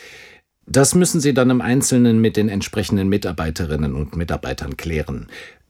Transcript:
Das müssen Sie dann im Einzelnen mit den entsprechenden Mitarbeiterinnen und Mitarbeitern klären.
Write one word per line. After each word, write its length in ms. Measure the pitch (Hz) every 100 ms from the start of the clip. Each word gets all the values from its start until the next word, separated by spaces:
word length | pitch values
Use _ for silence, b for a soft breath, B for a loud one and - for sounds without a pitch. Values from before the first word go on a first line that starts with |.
| B B B B _ _ -
Das 280 | 131 139
müssen 280 | 180 175 170
Sie 120 | 143
dann 160 | 131 127
im 120 | 123
Einzelnen 580 | 104 131 - 127 120 113
mit 160 | 113 107
den 140 | 107
entsprechenden 580 | 98 - 110 98 101 95
Mitarbeiterinnen 880 | 101 95 82 80 78 80 73 73 67
und 220 | 78 82
Mitarbeitern 580 | 85 73 - - 69 -
klären. 520 | 82 80 - 123 - B B B